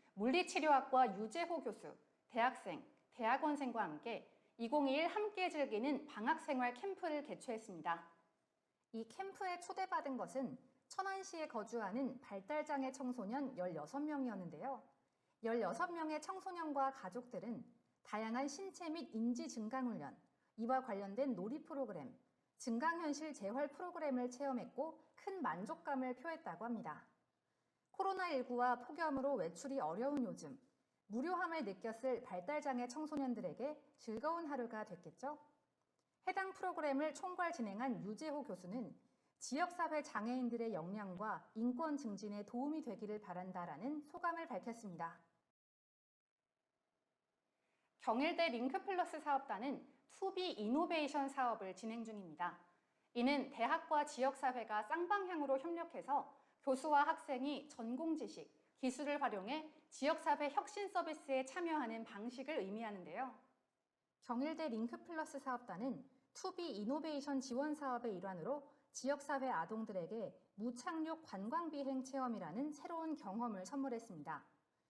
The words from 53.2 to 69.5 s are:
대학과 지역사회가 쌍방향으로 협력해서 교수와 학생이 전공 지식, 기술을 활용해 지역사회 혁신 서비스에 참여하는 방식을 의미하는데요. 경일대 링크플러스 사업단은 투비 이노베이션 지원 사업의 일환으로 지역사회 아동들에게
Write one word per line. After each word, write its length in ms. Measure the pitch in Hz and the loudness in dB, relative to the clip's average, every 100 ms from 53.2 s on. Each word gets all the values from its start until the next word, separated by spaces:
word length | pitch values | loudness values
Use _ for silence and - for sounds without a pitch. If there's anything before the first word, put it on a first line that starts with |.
| 247 285 214 | 6 6 2
대학과 560 | - 233 320 - 302 294 | 2 2 2 4 4 4
지역사회가 800 | - 262 269 269 247 220 214 | 4 4 4 2 0 0 0
쌍방향으로 720 | 214 330 349 403 370 339 277 269 | 2 2 4 2 2 0 4 4
협력해서 760 | 330 339 339 196 190 277 - - _ _ | 2 -2 -4 -6 2 2 2 -6 _ _
교수와 440 | - 262 311 294 294 | 2 2 6 6 6
학생이 600 | 311 - 247 269 269 - | 2 0 -2 0 -2 -6
전공 480 | - 226 262 330 311 | -6 -4 -2 0 0
지식, 340 | 226 - - _ _ _ | -2 -8 -14 _ _ _
기술을 440 | 254 254 285 285 | -2 0 0 2
활용해 480 | 254 202 190 302 311 - - | 2 0 -2 -2 -4 -12 -20
지역사회 600 | - 277 320 320 285 294 | 0 2 2 4 2 2
혁신 380 | 285 403 403 392 | 0 -2 -2 -2
서비스에 560 | 359 320 311 - 262 | 0 0 -2 0 2
참여하는 600 | 262 359 339 311 233 226 | 2 0 2 2 2 -2
방식을 540 | 226 214 233 240 269 302 | -6 -6 -6 -4 -2 -2
의미하는데요. 720 | 190 214 226 196 156 185 254 226 - _ _ _ _ _ _ _ | 0 -2 -4 -6 -6 -6 -6 -6 -20 _ _ _ _ _ _ _
경일대 440 | - 240 294 311 311 | -4 0 0 0 -2
링크플러스 720 | 220 233 349 - 320 302 277 | 0 -2 -4 -6 -4 -4 -4
사업단은 640 | 269 247 - 180 262 185 - _ _ | -2 -2 -4 -4 -4 -4 -8 _ _
투비 440 | - 381 359 339 202 | -8 -6 -4 -4 -2
이노베이션 600 | 208 302 320 285 285 269 | 0 0 0 -2 0 0
지원 340 | 262 247 302 | 0 0 0
사업의 420 | 294 277 240 240 185 | 0 0 0 0 -2
일환으로 500 | 196 180 175 294 - - _ | -4 -4 -2 -2 -4 -18 _
지역사회 580 | - 254 285 285 277 | -2 0 0 2 0
아동들에게 880 | 262 | 2